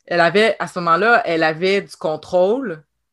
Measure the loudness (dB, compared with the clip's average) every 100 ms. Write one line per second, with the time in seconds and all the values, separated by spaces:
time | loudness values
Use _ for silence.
0 | -6 0 2 4 2 0 -6 -6 0 2
1 | 2 2 2 0 0 0 -2 -2 -4 -8
2 | -6 -6 -4 0 2 0 -4 -12 _ _
3 | _